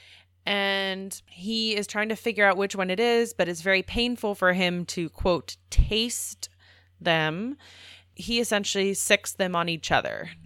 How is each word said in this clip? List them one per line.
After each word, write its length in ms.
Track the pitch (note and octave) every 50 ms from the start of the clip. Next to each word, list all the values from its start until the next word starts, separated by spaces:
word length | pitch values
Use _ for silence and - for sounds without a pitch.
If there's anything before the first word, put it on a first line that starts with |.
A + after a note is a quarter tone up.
| - - - - _ _ _ _ -
And 800 | - G3+ G3+ G3 G3 G3 G3 G3 F#3+ F#3 F#3+ F#3+ G3 - - -
he 480 | _ - F3 F#3 G#3+ A3+ A3+ A3 A3 G#3
is 100 | G#3 G3+
trying 240 | - - G#3 G#3+ A3
to 60 | G#3+
figure 300 | - - A#3 G3+ G#3 G3+
out 100 | G3 F3+
which 180 | G3 G3+ G3 -
one 140 | G3 F#3 F#3
it 100 | F#3 G#3
is, 320 | A#3 A#3+ A#3 A#3 A#3 A#3
but 160 | - - F3
it's 140 | E3+ F3 D#3+
very 220 | E3 G3 F#3+ F#3 F#3
painful 500 | - - A#3 A#3+ B3 B3 - - G#3 G3
for 200 | - F#3 F3+ F3+
him 320 | F#3+ F3+ F3 F3 F3 E3+
to, 200 | - - F3+ E3 D3+
quote, 460 | - - - F#3+ F3 C3+ - - - - _ _
"taste" 800 | - - - - G#3+ A3 A#3 B3 - - - - - - - - _ _ _ - - _ _ _ _ -
them. 580 | E3+ F3 E3 D#3+ D#3 D#3 D#3+ F#3 A3 C4 C#4+ - - - - - - - - - _ _ _
He 240 | - - A3+ A#3 A#3
essentially 540 | A#3 - A3 G3+ G3+ - - G3 F#3+ G3 G3
sicks 380 | - - - G3+ G3+ - - -
them 220 | - F#3+ F3+ F3+
on 140 | E3+ E3+ E3+
each 220 | E3 D#3 - -
other 400 | D3+ A#2 - A#1 A1 - - F3 - - -